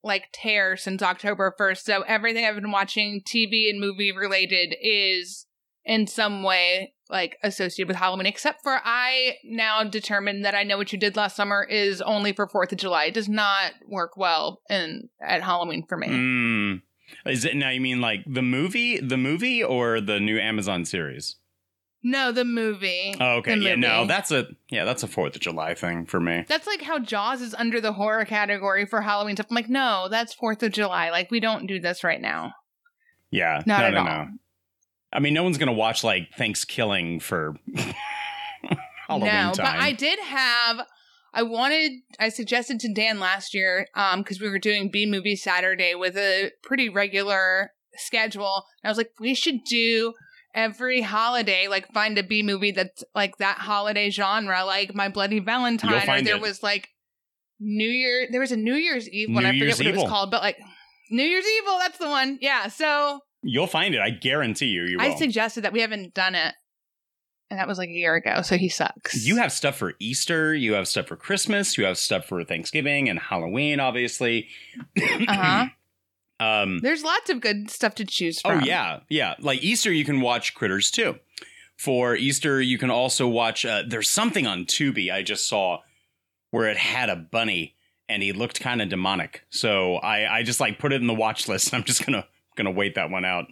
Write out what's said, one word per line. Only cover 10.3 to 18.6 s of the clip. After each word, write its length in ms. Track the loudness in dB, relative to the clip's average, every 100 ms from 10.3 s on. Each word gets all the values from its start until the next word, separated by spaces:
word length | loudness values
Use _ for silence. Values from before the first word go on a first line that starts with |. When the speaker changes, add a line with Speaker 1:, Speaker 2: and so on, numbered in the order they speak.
| -2 0
Speaker 1:
that 80 | 0
I 80 |
Know 140 | 0 -2
What 140 | -2
You 60 | 0
Did 160 | 0 2
Last 200 | -2 0
Summer 280 | 0 0
is 380 | 0 0 0 0
only 320 | 0 0 0
for 140 | 0 0
Fourth 240 | 0 0
of 60 | -2
July. 280 | 0 2 2
It 80 | 0
does 120 | 0
not 420 | 0 2 2 0 -6 -10
work 280 | -6 -6 0
well 460 | 2 2 0 -6 -4
in, 400 | -4 -2 -8 -14 _
at 200 | -2 -2
Halloween 420 | 0 -2 -2 -6 -6
for 80 | -6
me. 100 | -2
Speaker 2:
Mm. 760 | 0 0 0 0 0 -2 -4 _ _ _ -10 -4
Is 200 | -2 0
it, 100 | 0
now 140 | -2
you 120 | 0
mean, 180 | 0 0
like, 200 | 0 -2 -4
the 140 | -2
movie, 540 | 0 2